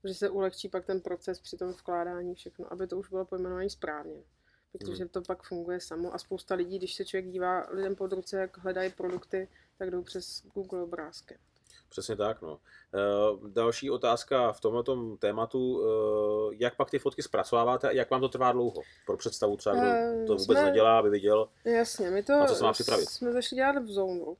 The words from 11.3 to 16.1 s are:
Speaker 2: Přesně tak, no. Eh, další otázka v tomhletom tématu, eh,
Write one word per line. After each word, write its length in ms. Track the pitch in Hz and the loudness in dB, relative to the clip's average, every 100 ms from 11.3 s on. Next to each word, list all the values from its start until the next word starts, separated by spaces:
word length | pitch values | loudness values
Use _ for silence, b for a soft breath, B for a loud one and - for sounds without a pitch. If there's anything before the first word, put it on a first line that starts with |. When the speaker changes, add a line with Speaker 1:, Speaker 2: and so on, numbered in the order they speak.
| - _ _ b b b | -20 _ _ b b b
Speaker 2:
Přesně 280 | - 95 104 | -10 -6 -2
tak, 260 | 104 110 | 0 -2
no. 160 | 80 76 b b b | -8 -14 b b b
Eh, 540 | 98 101 101 107 98 104 | 0 2 4 2 2 -4
další 420 | 98 117 117 135 | 0 2 0 -2
otázka 640 | 123 120 117 - 135 117 | 0 2 2 2 2 2
v 80 | 107 | 2
tomhletom 560 | 110 117 120 127 117 104 | 0 2 0 -2 -4 -2
tématu, 680 | 104 107 113 131 127 113 | 0 0 -2 0 0 2
eh, 760 | 110 110 107 | 2 2 2